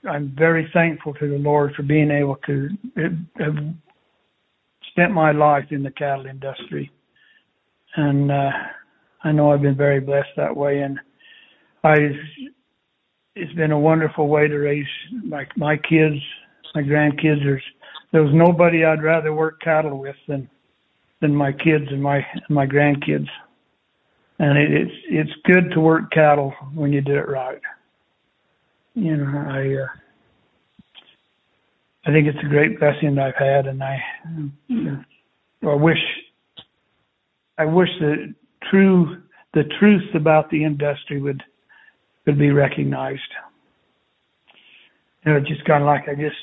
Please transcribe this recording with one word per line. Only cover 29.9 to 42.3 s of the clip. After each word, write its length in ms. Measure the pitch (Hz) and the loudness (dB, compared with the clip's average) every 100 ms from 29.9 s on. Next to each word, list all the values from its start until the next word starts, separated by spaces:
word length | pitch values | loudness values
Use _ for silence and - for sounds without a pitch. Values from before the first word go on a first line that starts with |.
| - _ _ _ _ _ _ _ _ _ - _ _ _ _ _ _ _ _ _ _ - | -12 _ _ _ _ _ _ _ _ _ -20 _ _ _ _ _ _ _ _ _ _ 0
I 60 | |
think 140 | 151 147 | 2 2
it's 120 | 147 | -2
a 60 | 147 | 0
great 320 | 143 156 - | 2 2 2
blessing 360 | 151 143 151 139 | 0 2 -2 0
that 100 | 135 | -2
I've 80 | |
had, 320 | 127 139 139 135 | 0 0 0 -2
and 160 | 135 | -6
I, 160 | 135 135 - - 165 160 147 139 _ 240 165 139 - _ _ _ _ _ | -8 -8 -10 -14 -14 -10 -12 -12 _ -6 -4 -8 -12 _ _ _ _ _
I 120 | 160 | -2
wish, 240 | 147 160 160 - - - _ _ - - _ _ _ _ _ _ _ _ - | 2 2 2 -4 -8 -16 _ _ -20 -20 _ _ _ _ _ _ _ _ -4
I 80 | 156 | 0
wish 220 | 170 180 - | 2 2 0
the 340 | 151 151 147 - _ _ - | -2 -2 -6 -16 _ _ 0
true, 500 | 196 196 185 151 - _ _ _ | 4 6 6 2 -4 _ _ _
the 120 | 156 147 - | -2 -2 4
truth 360 | 208 202 - | 4 4 2
about 340 | 160 151 156 151 | -2 4 2 2
the 160 | 160 | -2
industry 560 | 156 143 147 143 - 143 | -2 -2 -4 -4 -8 -6
would, 220 | 139 139 - _ _ _ _ _ _ _ | -6 -8 -12 _ _ _ _ _ _ _
would 140 | - | 0